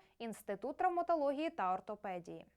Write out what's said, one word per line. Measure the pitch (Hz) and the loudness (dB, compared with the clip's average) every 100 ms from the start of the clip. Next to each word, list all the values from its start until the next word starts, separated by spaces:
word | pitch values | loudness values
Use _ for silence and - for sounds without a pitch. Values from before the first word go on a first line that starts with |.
| - - | -4 -10
Інститут | 233 202 - 196 254 294 | -8 -6 -6 -4 -4 0
травматології | 359 349 349 330 285 277 320 | 2 2 2 4 4 2 0
та | 320 185 | 0 0
ортопедії. | 185 - 208 202 180 175 165 - | 0 -4 -8 -6 -6 -6 -12 -14